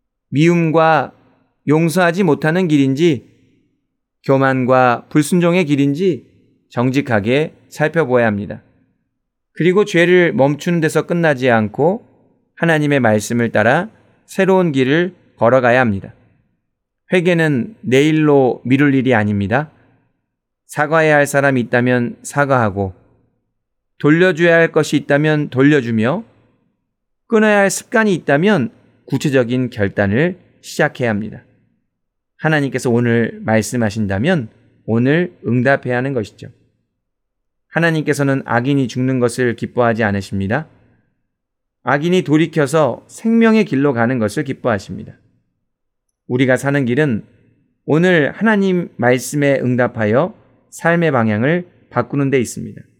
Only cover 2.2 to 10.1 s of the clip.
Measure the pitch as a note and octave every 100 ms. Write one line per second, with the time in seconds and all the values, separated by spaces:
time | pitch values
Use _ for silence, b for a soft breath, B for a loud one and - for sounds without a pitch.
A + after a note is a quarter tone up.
2.2 | F3+ C#3+ D#3 F3 F3+ D3 C3+ C3+ F3 B2
3.2 | - _ _ _ _ _ _ _ _ _
4.2 | - C3+ C3+ C3 B2 B2+ B2+ A#2 - D3+
5.2 | C#3+ F3+ E3+ F3+ D3 C#3 C#3+ C#3+ F#3+ B2+
6.2 | - _ _ _ _ A#2+ B2+ C3 C3+ G#2+
7.2 | G2+ C#3 D#3 - _ - D#3 E3 C3+ B2
8.2 | A#2 G2+ G2+ A2 - _ _ _ _ _
9.2 | _ _ _ - E3 F#3+ G3+ E3 F3